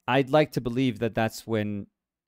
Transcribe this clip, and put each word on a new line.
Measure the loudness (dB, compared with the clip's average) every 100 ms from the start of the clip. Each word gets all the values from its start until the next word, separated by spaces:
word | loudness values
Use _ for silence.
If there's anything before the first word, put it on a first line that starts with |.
| 0
I'd | 2 4
like | 4 2
to | 0
believe | -4 0 0 0
that | -4
that's | -2 -2 -4 -4
when, | -2 -2 -6 -10 _ _ _